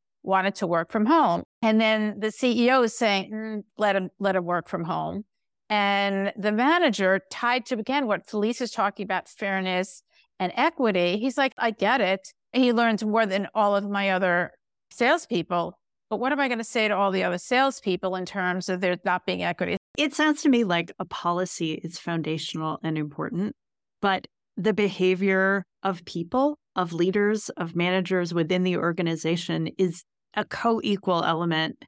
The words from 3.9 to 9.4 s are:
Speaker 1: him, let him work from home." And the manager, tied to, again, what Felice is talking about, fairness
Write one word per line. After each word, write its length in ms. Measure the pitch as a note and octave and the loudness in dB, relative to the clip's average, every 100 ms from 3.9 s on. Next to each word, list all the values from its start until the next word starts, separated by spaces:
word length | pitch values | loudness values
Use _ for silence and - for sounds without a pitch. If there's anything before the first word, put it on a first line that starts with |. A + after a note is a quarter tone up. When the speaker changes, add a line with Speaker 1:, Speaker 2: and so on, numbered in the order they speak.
| G3 | 2
Speaker 1:
him, 120 | F#3 - | -2 -2
let 160 | G3 | 0
him 120 | F#3 E3+ | 0 0
work 200 | F3 D#3+ | -4 -4
from 180 | F3+ | -6
home." 420 | E3+ D#3+ D#3 F#3 - _ _ _ - | -4 -4 -4 -8 -12 _ _ _ -4
And 640 | G#3 G3+ G3+ G3+ G3 G3 - | 0 2 2 0 0 -2 -2
the 160 | G#3 | -2
manager, 680 | G#3+ C4 F4 D#4+ G#3 F#3 F#3+ - | 2 2 4 2 2 2 2 -2
tied 380 | - A#3+ B3+ A3 | -4 -2 -2 -2
to, 80 | A#3 | -6
again, 300 | A3 C#4 B3 | -2 -2 0
what 180 | G3 | -2
Felice 360 | - G#3+ G#3 B3 | -4 -2 -2 -2
is 100 | A#3+ | -6
talking 320 | - G3+ - | -2 -2 -4
about, 260 | G3 F#3 - | -4 -6 -6
fairness 760 | - | -8